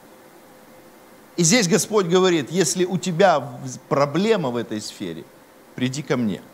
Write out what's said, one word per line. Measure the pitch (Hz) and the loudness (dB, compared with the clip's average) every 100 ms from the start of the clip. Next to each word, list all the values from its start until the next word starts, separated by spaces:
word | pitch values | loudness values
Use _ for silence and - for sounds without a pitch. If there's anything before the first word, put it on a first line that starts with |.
| - - - - - - - - - - - - - - | -20 -20 -20 -20 -20 -20 -20 -20 -20 -20 -20 -20 -8 0
И | |
здесь | 165 247 175 | 4 4 4
Господь | 202 - 208 175 | 0 2 0 2
говорит: | 185 185 170 123 | 4 4 2 0
«Если | 170 185 185 | 0 0 0
у | 180 185 | -2 -2
тебя | 185 160 190 151 | -2 4 4 4
в-, | 131 131 131 127 - | -2 -10 -14 -14 -4
проблема | 135 143 156 220 214 135 | 0 0 0 0 0 -2
в | 120 | -4
этой | 107 107 | -6 -8
сфере, | - - 95 82 - - - - - - | -10 -10 -10 -10 -14 -20 -20 -20 -18 -6
приди | 127 135 | -4 -4
ко | - 131 | -4 -2
мне. | 110 85 - | -2 -4 -10